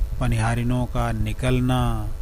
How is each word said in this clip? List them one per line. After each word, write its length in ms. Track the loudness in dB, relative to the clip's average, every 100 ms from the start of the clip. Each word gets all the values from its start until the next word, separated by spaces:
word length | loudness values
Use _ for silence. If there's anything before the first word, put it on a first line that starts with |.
| -2 0
पनिहारिनों 640 | 0 0 0 0 0 0 0
का 260 | 0 -2
निकलना, 720 | 0 -2 0 0 2 2 2 2 0 -2 -4